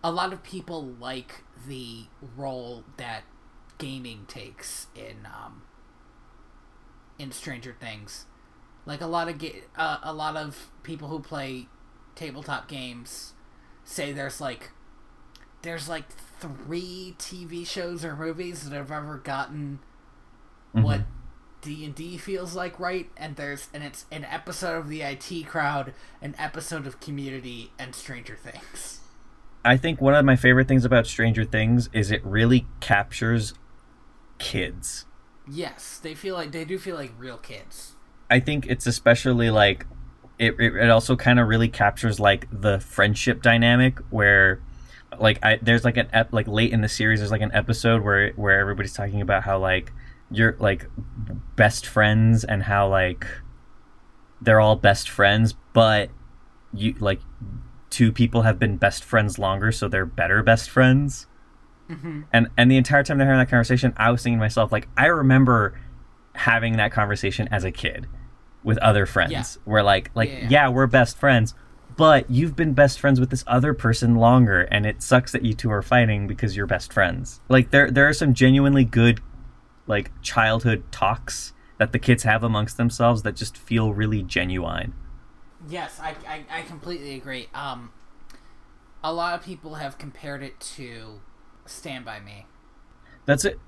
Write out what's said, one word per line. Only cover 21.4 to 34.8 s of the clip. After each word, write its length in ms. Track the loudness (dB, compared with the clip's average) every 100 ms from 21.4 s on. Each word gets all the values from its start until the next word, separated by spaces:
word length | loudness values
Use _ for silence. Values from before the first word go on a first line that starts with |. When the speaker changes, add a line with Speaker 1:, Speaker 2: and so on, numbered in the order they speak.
| _ -20
Speaker 1:
D 240 | -16 -14 -14
and 80 | -14
D 220 | -14 -14
feels 380 | -10 -10 -10 -12
like, 240 | -12 -10
right? 300 | -8 -8 -12 -16
And 200 | -16 -12
there's, 340 | -12 -12 -14
and 100 | -16
it's 220 | -16 -18 -18
an 140 | -18 -14
episode 520 | -14 -14 -10 -8 -8
of 120 | -10
the 160 | -12 -12
I 100 | -12
T 280 | -12 -14
Crowd, 500 | -10 -6 -4 -4 -8 -14 -20 -18
an 140 | -16 -10
episode 500 | -10 -10 -12 -12 -12
of 120 | -16
Community, 720 | -14 -12 -12 -14 -14 -16 -18 -18
and 140 | -16 -16
Stranger 400 | -16 -16 -16 -18
Things. 640 | -18 -20 -18 -16 -16 -16 -20 -20 -20 -20 -20 -2
Speaker 2:
I 140 | 2 2
think 240 | 0 0
one 140 | 4 4
of 100 | 6
my 100 | 4
favorite 320 | 6 4 4
things 180 | 2 4
about 200 | 2 2
Stranger 400 | -2 0 0 -2
Things 440 | 0 2 2 0
is 160 | -2 -2
it 140 | -2 -2
really 400 | 2 4 4 2 -14
captures 760 | 0 0 0 -6 -2 -2 -4 -12 -20 -20 _ _ -20 _ -20 -14
kids. 680 | -8 -6 -6 -10